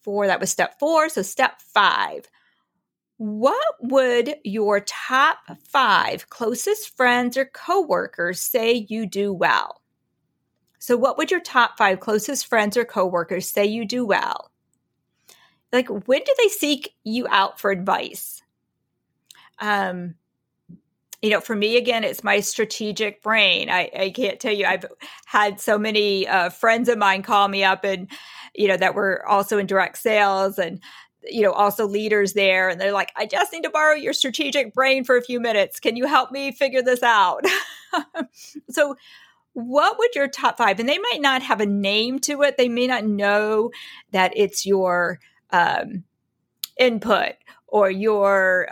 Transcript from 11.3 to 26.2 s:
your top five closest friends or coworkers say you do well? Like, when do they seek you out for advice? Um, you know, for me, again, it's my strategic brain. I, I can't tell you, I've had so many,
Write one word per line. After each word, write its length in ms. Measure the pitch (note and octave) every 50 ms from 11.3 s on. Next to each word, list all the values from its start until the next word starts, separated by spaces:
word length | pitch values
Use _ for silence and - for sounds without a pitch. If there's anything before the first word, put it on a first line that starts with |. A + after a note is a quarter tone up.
| F#4+
your 80 | F4
top 360 | - - - C4 A#3 - -
five 220 | - A3 G3 F#3+ F#3
closest 480 | - - G#3+ G#3+ G#3 - C#4 B3+ -
friends 300 | - B3 A3 G#3 G#3 -
or 80 | B3 A#3
coworkers 640 | A#3 - G#3+ F#3 F#3 F3+ F3 E3 - F#3+ F3 F3 -
say 160 | - G3+ G3+
you 180 | G#3 G#3+ A#3 A#3
do 220 | G3+ B3 B3+ B3
well? 460 | G#3 - - - - - - - _ _ _ _ _ _ _ _ _ _ _ _ _ _ _ _ - - _ _ _ _ _ _ _ -
Like, 160 | B3 B3+ A3+
when 340 | G3+ G3+ F3+ - C4 D4+ -
do 100 | - C5+
they 120 | - A#4 G4+
seek 460 | - - - D4 D4 C4+ - - _ _ -
you 220 | G#3+ A3 B3 A#3+ -
out 300 | - G3 G3 G3 - -
for 100 | - G3+
advice? 720 | G3 F3+ F#3 G3 F#3 - - - - - - - - - _ _ _ _ _ _ _ _ _ _ _ _ _ _ _ _ _ _ - _ - _ _ -
Um, 540 | G#3+ G#3 G#3 G3+ G3 F#3 F3+ F3+ F3 F3 E3 _ _ _ _ _ _ _ _ _ _ - E3+ - _ _ _ _ _ _ - - -
you 80 | G#3+
know, 100 | G#3 F#3+
for 140 | - - A3+
me, 220 | G3+ G#3 G#3+ A#3
again, 260 | A#3+ A#3 A#3+ A#3 A3+ A3
it's 220 | E3+ F3 - -
my 160 | G#3 G3+ G#3
strategic 800 | G3+ - - - A3 G#3+ - - A3 G#3 G3 - A3 G3+ - - -
brain. 480 | G#3+ A3 A3 G#3 F#3+ F3 - - -
I, 200 | F#3 F3+ F3 - -
I 140 | - F#3+ F#3+
can't 300 | F#3 A#3+ B3+ G3 - -
tell 120 | - A#3+ G#3
you, 120 | G3+ F#3+
I've 200 | F3+ F#3 F3+ F3 - - - - - - - -
had 340 | - - A3 G#3+ G3+ G3 G3+
so 180 | - - G#3+ G#3
many, 480 | G#3 A3 G#3+ G#3+ G#3 G3+ G3 G3